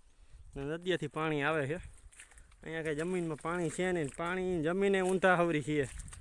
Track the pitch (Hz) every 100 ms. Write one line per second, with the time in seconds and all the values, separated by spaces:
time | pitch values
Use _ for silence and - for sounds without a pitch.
0 | - - - - - 139 139 170 180 170
1 | 147 156 160 147 143 160 135 175 - -
2 | - - - - - - 156 160 156 147
3 | 175 185 165 147 160 180 160 156 180 180
4 | 139 - 170 185 185 175 151 190 202 196
5 | 185 190 190 175 170 151 147 151 127 -
6 | - -